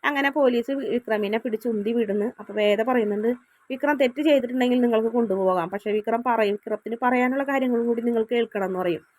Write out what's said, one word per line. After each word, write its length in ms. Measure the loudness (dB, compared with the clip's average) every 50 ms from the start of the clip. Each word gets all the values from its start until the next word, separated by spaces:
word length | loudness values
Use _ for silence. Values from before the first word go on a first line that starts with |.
അങ്ങനെ 260 | -2 -2 0 0 0 0
പോലീസ് 400 | 2 4 2 4 2 2 -2 -2
വി-, 180 | -4 -4 -2 -2
വിക്രമിനെ 500 | -2 -4 -2 -2 -2 -2 0 -2 -2 -2
പിടിച്ച് 280 | -2 -4 -6 -4 -4 -2
ഉന്തി 240 | -2 -2 -2 -2
വിടുന്നു. 360 | 0 -2 0 0 -2 -2 -2 -4 -6
അപ്പോൾ 200 | -10 -16 -8 -2
വേദ 260 | 0 2 2 2 2
പറയുന്നുണ്ട്, 480 | 2 0 2 2 2 0 -2 -2 0 -2 -2 -2 _ _ _ _ _ _
"വിക്രം 260 | -8 -4 0 0 2
തെറ്റ് 260 | 2 2 0 0 0
ചെയ്തിട്ടുണ്ടെങ്കിൽ 580 | 2 4 4 4 2 0 -2 0 0 2 2 2
നിങ്ങൾക്ക് 300 | 2 4 2 2 0 2
കൊണ്ടുപോകാം, 580 | 0 0 0 0 0 0 2 2 2 2 0 -4
പക്ഷേ 220 | -6 -6 -4 -2
വിക്രം 300 | -4 -2 -2 -2 -2 -2
പറയും, 320 | 0 0 2 2 2 0 0
വിക്രത്തിന് 440 | -4 _ -8 -8 -8 _ -8 -8 -2
പറയാനുള്ള 460 | 0 2 2 2 2 2 0 -2 -2
കാര്യങ്ങളും 420 | 0 0 0 0 0 0 0 0
കൂടി 160 | 0 -2 0
നിങ്ങൾ 220 | 0 0 0 0 0
കേൾക്കണം" 400 | 0 0 0 0 0 -2 -4 -2
എന്ന് 140 | -2 -2 -2
പറയും. 220 | 0 -2 -2 -2 -6 _ _